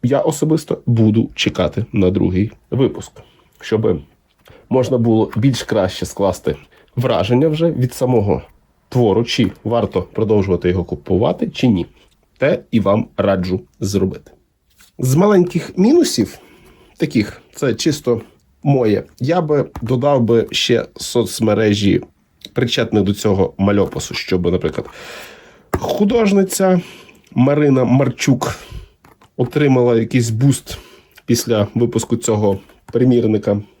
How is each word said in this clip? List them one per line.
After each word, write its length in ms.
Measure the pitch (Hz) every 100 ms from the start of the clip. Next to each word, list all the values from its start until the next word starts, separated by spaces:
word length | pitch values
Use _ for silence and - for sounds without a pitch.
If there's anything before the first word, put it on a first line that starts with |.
я 180 | 120 139
особисто 580 | 156 156 156 156 - - -
буду 440 | 117 110 107 113
чекати 500 | - - - 87 - 117
на 180 | 113 92
другий 400 | 95 90 92 107 - _
випуск, 420 | 123 131 - - - - _ _ _
щоб 400 | - 107 110 80 71 _ _ _ _ - _
можна 300 | 131 123 127
було 320 | 117 110 104 -
більш 260 | 127 120
краще 440 | - 110 92 - 90
скласти 500 | - 98 87 - 76 - _ _ -
враження 520 | 123 82 98 123 160
вже 220 | 151 165
від 240 | 151 123
самого 480 | - 127 123 104 71 - _ _ _ _
твору, 360 | 123 117 95
чи 260 | 117 - 101 -
варто 380 | - 117 104 92
продовжувати 680 | 90 - 107 107 95 87 87
його 160 | 92
купувати, 640 | 85 - - 92 131 180 233
чи 160 | - 127
ні. 200 | - - _ _ _ _ _
Те 200 | 135 - -
і 100 | 113
вам 260 | 95 107 117 -
раджу 440 | 101 95 90 92 - _
зробити. 500 | 98 101 95 - - _ _ _ _ _ - _
З 160 | 131
маленьких 640 | 139 202 202 180 170 - -
мінусів, 600 | 202 330 311 - 101 - - - - _ _ _
таких, 460 | - 120 104 - _
це 200 | - 139
чисто 460 | 110 - - - 117 - _ _ _
моє, 420 | 151 135 113 101 - _
я 200 | 127 170
би 300 | 156 147 - -
додав 400 | 113 123 143 139
би 240 | 117 117 104
ще 360 | - - 117 - -
соцмережі, 1040 | - 120 107 - 110 104 110 101 101 - - _ _ _ -
причетних 480 | - 123 123 117 107
до 120 | 95
цього 400 | 101 110 98 92 -
мальопису, 560 | 98 101 95 - -
щоб, 380 | - - 92 90
наприклад, 340 | 90 78 - - - - - - - - - _
художниця 1080 | - - - 202 240 208 196 190 - 190 180 175 - - _ _
Марина 520 | - 127 147 147 131
Марчук 720 | 127 135 135 - - 131 - - - - - _ - _ _ -
отримала 600 | 127 151 147 131 123 117
якийсь 340 | 113 - 113
буст 480 | 110 139 135 - - - - _ - -
після 400 | 117 - 110 101
випуску 420 | - 120 117 - 117
цього 420 | - 107 104 101 - _ -
примірника. 680 | 120 120 120 113 107 - 104 104 _